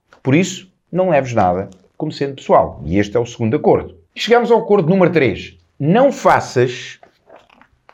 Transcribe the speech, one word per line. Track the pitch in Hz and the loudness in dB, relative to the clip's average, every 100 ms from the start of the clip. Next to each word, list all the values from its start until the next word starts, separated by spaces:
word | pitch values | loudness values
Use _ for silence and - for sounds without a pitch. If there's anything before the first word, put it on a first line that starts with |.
| _ _ | _ _
Por | - | 0
isso, | 147 185 - - _ _ | 0 0 -6 -18 _ _
não | 170 185 | -4 0
leves | 147 131 | 0 0
nada | 110 101 92 104 - _ - | 0 0 0 -6 -14 _ -10
como | 156 | -8
sendo | - 139 | -6 -8
pessoal. | 135 - 170 - - | -8 0 2 2 -4
E | - 95 | -4 -2
este | 104 120 | 0 -2
é | |
o | |
segundo | 120 - 113 | -4 -4 -2
acordo. | 151 208 143 - - _ - | 0 2 0 -2 -16 _ -8
E | |
chegamos | - 240 220 | 0 2 2
ao | 226 | 0
acordo | 226 202 156 | 2 0 2
número | 190 175 | 2 2
três. | 160 127 87 - - _ - | 2 0 -2 -10 -20 _ -6
Não | 139 214 277 | 0 2 2
faças | - 277 247 - 127 120 - - - - _ _ - _ _ _ _ _ | 2 2 2 0 -2 -2 -2 -16 -20 -20 _ _ -20 _ _ _ _ _